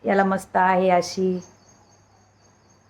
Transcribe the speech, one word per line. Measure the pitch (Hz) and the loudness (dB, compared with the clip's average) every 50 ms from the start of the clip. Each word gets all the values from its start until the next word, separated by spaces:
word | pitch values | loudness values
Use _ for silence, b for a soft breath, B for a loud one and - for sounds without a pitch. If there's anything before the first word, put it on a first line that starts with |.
| _ | _
याला | 220 202 196 196 | 0 0 0 2
मस्त | 196 190 190 - - _ | 0 0 -4 -6 -4 _
आहे | 196 185 185 190 185 190 185 | 0 2 2 2 2 2 2
अशी | 180 175 175 - - - 185 185 185 180 175 - - _ _ _ _ _ _ _ _ _ _ _ _ _ _ _ _ _ _ _ _ _ _ _ _ _ _ _ | 2 2 0 -2 -6 -4 -2 -2 -2 -4 -8 -14 -20 _ _ _ _ _ _ _ _ _ _ _ _ _ _ _ _ _ _ _ _ _ _ _ _ _ _ _